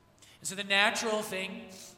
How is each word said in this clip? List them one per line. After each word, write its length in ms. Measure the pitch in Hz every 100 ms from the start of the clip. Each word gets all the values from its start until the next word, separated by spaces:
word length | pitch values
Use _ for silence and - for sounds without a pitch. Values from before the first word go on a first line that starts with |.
| _ _ - -
And 100 | -
so 60 |
the 80 | 190
natural 600 | 196 196 214 - 233 214
thing, 400 | 208 185 190 233 - - -